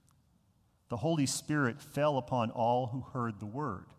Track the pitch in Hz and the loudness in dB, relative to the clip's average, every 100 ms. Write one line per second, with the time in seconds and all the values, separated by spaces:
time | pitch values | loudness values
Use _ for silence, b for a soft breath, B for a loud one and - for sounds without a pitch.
0 | _ _ _ _ _ _ _ _ - 120 | _ _ _ _ _ _ _ _ -8 -2
1 | 160 165 135 - - 151 131 113 - - | 0 2 2 0 0 2 2 0 -6 2
2 | 151 139 127 127 113 - 117 123 127 127 | 2 2 0 0 0 2 2 2 0 -4
3 | - 131 117 101 104 120 147 92 - | -6 -4 -4 -4 -8 -6 -6 -6 -10